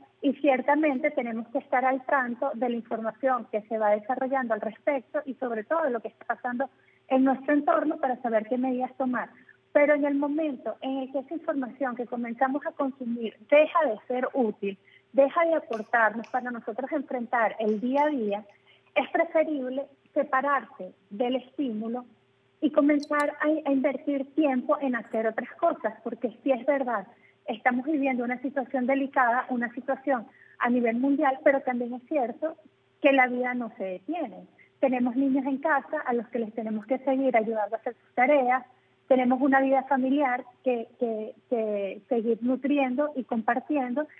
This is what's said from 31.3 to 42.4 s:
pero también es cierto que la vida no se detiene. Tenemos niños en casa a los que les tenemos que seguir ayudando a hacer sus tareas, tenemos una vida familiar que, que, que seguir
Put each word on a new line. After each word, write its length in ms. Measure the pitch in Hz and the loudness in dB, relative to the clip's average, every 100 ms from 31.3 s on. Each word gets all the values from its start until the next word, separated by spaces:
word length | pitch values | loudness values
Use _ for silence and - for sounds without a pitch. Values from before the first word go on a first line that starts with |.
| 269 | 2
pero 180 | 302 277 | 4 2
también 320 | 262 240 240 | 0 -4 -4
es 80 | 247 - | -8 -4
cierto 500 | 302 233 226 311 330 _ _ _ _ | -2 -2 -4 -8 -8 _ _ _ _
que 100 | 285 | 4
la 140 | 269 254 | 4 4
vida 280 | 247 247 | 2 -2
no 180 | 247 226 226 | -4 -6 -8
se 60 | |
detiene. 600 | 190 185 - 339 247 185 185 _ _ - | -8 -8 -8 -6 -6 -10 -20 _ _ 0
Tenemos 360 | 269 247 247 240 | 2 2 0 2
niños 300 | 277 269 262 | 2 2 0
en 100 | 269 | -2
casa 420 | 320 277 - 302 | 0 0 0 -6
a 80 | 262 | -2
los 160 | 240 214 | -4 -2
que 120 | 240 | -6
les 120 | 220 | -6
tenemos 320 | 240 220 214 | -6 -6 -6
que 140 | - 262 | -2 -2
seguir 360 | 277 262 269 | 0 0 2
ayudando 420 | 233 214 220 202 220 | 2 0 -2 -2 -4
a 20 | |
hacer 160 | - | -6
sus 200 | 220 _ | -10 _
tareas, 520 | - 254 294 247 254 - _ _ _ - | 0 4 4 4 0 -2 _ _ _ 2
tenemos 340 | 262 247 247 | 4 4 4
una 180 | 277 269 | 4 4
vida 220 | 269 269 | 4 2
familiar 600 | 262 277 262 285 269 247 - _ | 2 0 2 2 2 -2 -8 _
que, 260 | 262 233 226 - | -2 -2 -4 -4
que, 360 | 233 214 214 - - | -4 -2 -8 -12 -4
que 500 | 240 220 208 196 202 - | -2 0 -2 -4 -8 -2
seguir 300 | 233 220 226 | -2 0 0